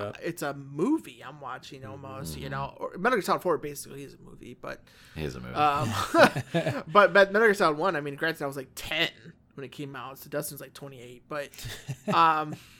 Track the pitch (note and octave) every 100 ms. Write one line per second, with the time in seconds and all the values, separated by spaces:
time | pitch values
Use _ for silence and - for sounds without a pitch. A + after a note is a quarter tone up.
0 | G#2 - E3+ E3 D3+ C#3 C#3 C#3+ G#3+ D#4
1 | D3+ A#2 A#2+ D3+ C3+ B2+ - C#3 C3+ C#3
2 | C3+ C3+ D#3+ D3+ C#3 C3+ C3+ - - -
3 | G#3+ B3 F3 D#3+ F3+ D3 D3 C#3+ C#3+ C#3
4 | C3+ A#2 C3 - A2+ B2 C#3 - - -
5 | - - D2+ B1+ - C3+ D3+ C#3+ - G#2
6 | - E4+ D4+ C#3+ - E3+ D#3+ C4 - G3
7 | F#3+ G3 G3 G3+ A3+ G3+ E3+ D3 F#3 D#3
8 | D3 C#3 E3 D#3 C#3+ C#3 B2+ - - D#3
9 | E3 - A#2 - _ - B2+ - C#3 C#3
10 | B2 C#3 D3 C#3+ D3+ C#3 C3+ - C#3 C3
11 | B2 B2 - D3+ C3+ - - - - C3
12 | - E3+ E3 D#3 D#3 - -